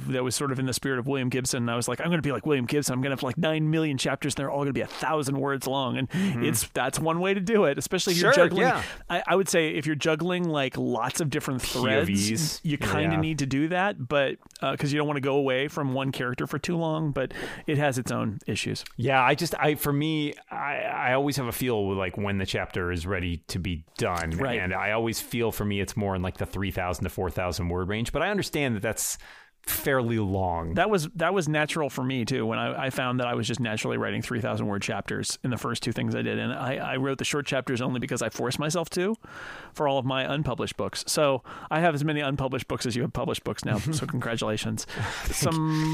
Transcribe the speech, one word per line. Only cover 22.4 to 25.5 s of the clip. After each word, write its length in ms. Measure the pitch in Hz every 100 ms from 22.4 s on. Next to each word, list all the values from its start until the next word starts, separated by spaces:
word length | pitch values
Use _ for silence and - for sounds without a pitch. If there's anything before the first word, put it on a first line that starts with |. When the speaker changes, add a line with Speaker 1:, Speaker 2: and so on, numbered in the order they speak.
| 95
Speaker 2:
chapter 460 | 110 92 110 90
is 120 | 87
ready 340 | 85 98 87 85 -
to 100 | 101
be 260 | 87 80 - -
done. 440 | 110 87 82 82
Speaker 1:
Right. 160 | 135 120
Speaker 2:
And 140 | 90
I 160 | 92 98
always 320 | 110 113 107
feel 280 | - 120 113